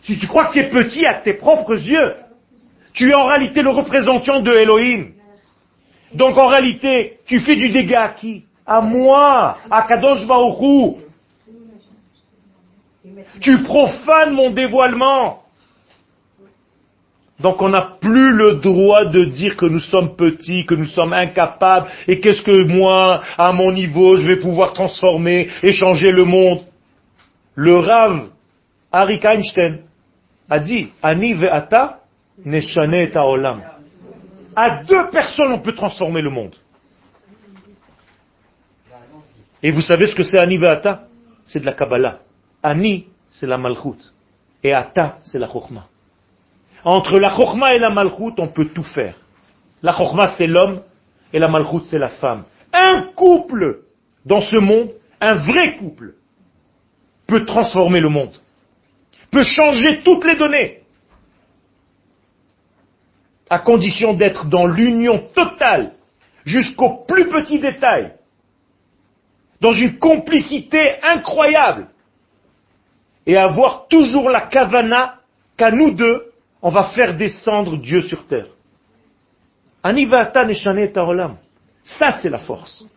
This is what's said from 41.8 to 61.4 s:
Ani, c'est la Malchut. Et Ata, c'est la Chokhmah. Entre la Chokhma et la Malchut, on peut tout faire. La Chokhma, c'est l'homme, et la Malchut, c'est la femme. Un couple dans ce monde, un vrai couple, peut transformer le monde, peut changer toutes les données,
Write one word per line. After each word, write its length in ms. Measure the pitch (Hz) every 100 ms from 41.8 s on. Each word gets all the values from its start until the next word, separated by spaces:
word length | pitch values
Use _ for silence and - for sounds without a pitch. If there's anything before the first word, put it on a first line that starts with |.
| 135 123 127 - _ _ _ _
Ani, 440 | 151 151 214 196 - _ _
c'est 160 | _ 135
la 120 | 127
Malchut. 420 | 127 120 147 - _ _ _ _ _ _
Et 100 | 139
Ata, 460 | 139 123 - 156 -
c'est 160 | - 135
la 100 | 120
Chokhmah. 400 | 120 - 117 95 _ _ _ _ _ _ _ _ _ 170
Entre 340 | 185 - 190
la 160 | 196 -
Chokhma 380 | 185 220 269
et 60 | 247
la 100 | 226
Malchut, 460 | 202 190 190 226 226
on 100 | 165
peut 200 | 165 156
tout 160 | -
faire. 320 | 156 - 107 85 _ _ _ _ _ _
La 100 | 165
Chokhma, 360 | 170 180 170 196 -
c'est 100 | 165
l'homme, 340 | 165 196 190 - _ _ _ _
et 60 | 156
la 80 | 160
Malchut, 360 | 160 147 170
c'est 140 | - 156
la 100 | 131
femme. 360 | - 135 110 - _ _
Un 380 | 349 381 370 - -
couple 640 | 359 339 - 240 165 107 _ _ _ _ 131
dans 160 | 202
ce 160 | 202 220
monde, 360 | 196 220 233 - _ _
un 140 | 214
vrai 420 | 202 147 285 330 -
couple, 360 | 185 - 110 - _ _ _ _ _ _ _ _ _ _ -
peut 160 | 220
transformer 560 | 202 220 226 180 175 180
le 100 | 156
monde, 260 | 147 135 - _ _ _ _ _ _ _ _ _
peut 120 | 285
changer 560 | 254 - 302 254 277 302
toutes 220 | 359 349 330
les 100 | 320
données, 460 | 302 294 220 - _ _ _ _ _ _